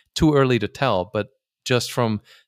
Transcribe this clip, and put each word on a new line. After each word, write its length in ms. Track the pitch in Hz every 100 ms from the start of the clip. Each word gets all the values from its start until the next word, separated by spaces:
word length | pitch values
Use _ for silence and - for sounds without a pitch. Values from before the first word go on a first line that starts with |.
| _
too 200 | - 156
early 260 | 143 131 117
to 80 | 101
tell, 420 | - 135 95 90
but 160 | 107 101 _ _ _
just 260 | - 123 -
from 280 | - 117 104 - -